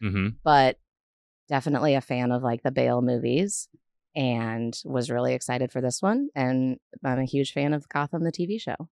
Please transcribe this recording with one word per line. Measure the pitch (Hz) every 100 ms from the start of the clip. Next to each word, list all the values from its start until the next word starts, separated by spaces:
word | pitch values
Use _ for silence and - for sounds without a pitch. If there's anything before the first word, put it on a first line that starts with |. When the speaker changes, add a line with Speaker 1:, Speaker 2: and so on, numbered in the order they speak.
Speaker 1:
Mm-hmm. | 107 98 98 117
Speaker 2:
But | 156 147 131 - _ _ _ _ _ _ _
definitely | 139 147 143 151
a | 135
fan | - 123 123
of, | 123
like, | 127 117
the | 135
Bale | 131 123 123
movies | 123 120 117 135 196 - - - _ _ _ 151
and | 131 117 113 113 117 117
was | - 131 120
really | 120 123
excited | 127 - 123 127
for | 131
this | 123 -
one. | 190 233 277
And | 143 127 131 131 127 _ -
I'm | 135 127
a |
huge | 131 139 135
fan | - 143
of | 147 139
Gotham, | 143 147 170
the | 165
T | - 175
V | 220
show. | - 107 165